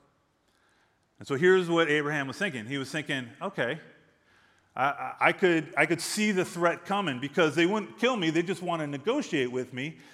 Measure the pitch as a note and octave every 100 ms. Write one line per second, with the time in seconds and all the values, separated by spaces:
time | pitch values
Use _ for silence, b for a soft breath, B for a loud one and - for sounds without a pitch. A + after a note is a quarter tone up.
0 | _ _ _ _ _ _ _ _ _ _
1 | _ - A2 C3+ F3+ F#3 E3+ E3+ D#3+ D3+
2 | D3 D3+ C3+ B2 D3+ C3 G#2+ C#3 C3 D#3+
3 | D3 C#3 A#2+ - F#3+ E3+ A#2+ D#3 - -
4 | _ _ b b b b b - C#3 C#3
5 | B2+ - D3 E3+ F3+ E3 D3+ - D#3 E3
6 | - - G#3+ F#3 E3+ F3 E3+ D#3 - G3+
7 | F3+ B2 C#3 E3 D#3+ C#3+ E3+ G#3+ F3+ -
8 | A#3+ A#3+ D#3+ D#3+ F3 F#3 F3 E3 D3 C#3+
9 | G3+ C#4+ - D3+ B2 B2+ B2 B2+ C#3+ E3
10 | B